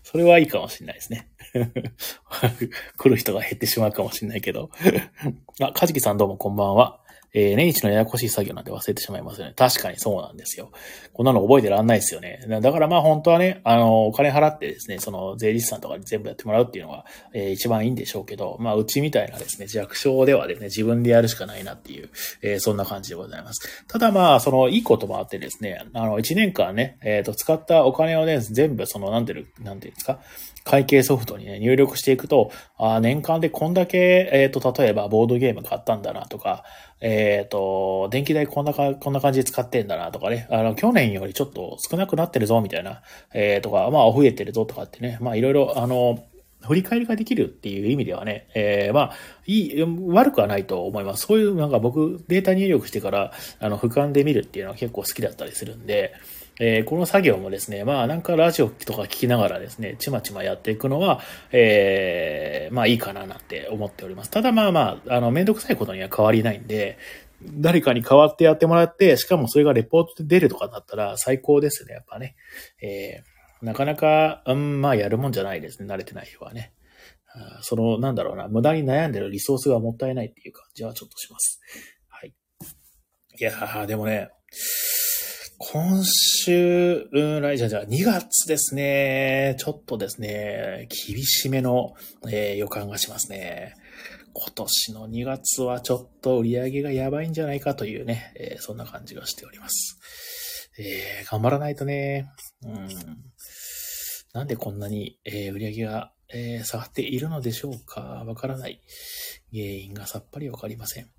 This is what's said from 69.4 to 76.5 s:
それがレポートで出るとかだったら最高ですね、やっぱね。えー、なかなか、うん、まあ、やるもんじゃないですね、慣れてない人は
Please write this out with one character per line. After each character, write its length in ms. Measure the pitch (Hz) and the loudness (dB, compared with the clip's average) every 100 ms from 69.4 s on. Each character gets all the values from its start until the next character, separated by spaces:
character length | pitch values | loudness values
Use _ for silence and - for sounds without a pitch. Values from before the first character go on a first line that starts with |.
| 117 | 4
そ 100 | 147 | 4
れ 80 | 147 | 6
が 80 | |
レ 100 | 123 | 4
ポ 180 | 113 165 | 4 2
ー 20 | |
ト 180 | 165 - | 2 -6
で 40 | 151 | 2
出 160 | 180 | 4
る 80 | - | 4
と 60 | - | 0
か 120 | 107 | -10
だ 120 | 104 | -10
っ 60 | _ | _
た 100 | 104 | -6
ら 220 | 101 107 | -4 -4
最 240 | - 135 | -2 -2
高 200 | - 143 | 4 4
で 100 | 147 | 4
す 120 | - - | -4 -12
ね、 80 | |
や 80 | 117 | -20
っ 20 | - | -16
ぱ 120 | 104 | -16
ね。 160 | 135 _ - - - _ | -16 _ -20 -20 -20 _
え 400 | 101 98 95 - _ _ _ _ | -12 -10 -12 -14 _ _ _ _
ー、 20 | 113 | -8
な 80 | |
か 120 | 110 143 | -4 -2
な 100 | 147 | 2
か、 480 | 156 156 156 - - | 4 6 4 0 -2
う 80 | |
ん、 280 | 135 147 143 | -2 0 0
ま 80 | 139 | 2
あ、 60 | 117 | 2
や 140 | 101 | 0
る 80 | 110 | -2
も 120 | 135 | -2
ん 20 | |
じ 80 | 107 | -2
ゃ 40 | |
な 120 | 98 90 | -4 -8
い 60 | |
で 100 | - | -10
す 100 | - | -14
ね、 100 | 98 | -10
慣 60 | 98 | -10
れ 60 | |
て 100 | 92 | -10
な 80 | 98 | -16
い 40 | - | -20
人 180 | - | -20
は 80 | - | -18